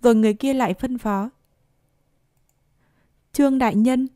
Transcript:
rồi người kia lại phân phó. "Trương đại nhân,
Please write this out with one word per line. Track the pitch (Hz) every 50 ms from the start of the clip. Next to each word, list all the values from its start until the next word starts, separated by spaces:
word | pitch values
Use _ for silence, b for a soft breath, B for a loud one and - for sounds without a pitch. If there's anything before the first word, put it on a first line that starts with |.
rồi | - 240 233
người | 220 220 220 208
kia | 214 - 269 269
lại | 262 247 185 185
phân | - - 247 254 240
phó. | - 214 202 196 202 247 - _ _ _ _ _ _ _ _ _ _ _ _ _ _ _ _ _ _ _ _ _ _ _ _ _ _ _ _ _ _ _ _ _ _ _ _ _ _ _ -
"Trương | - 285 269 269 262
đại | 247 220 -
nhân, | 208 220 254 262 254 262 262 -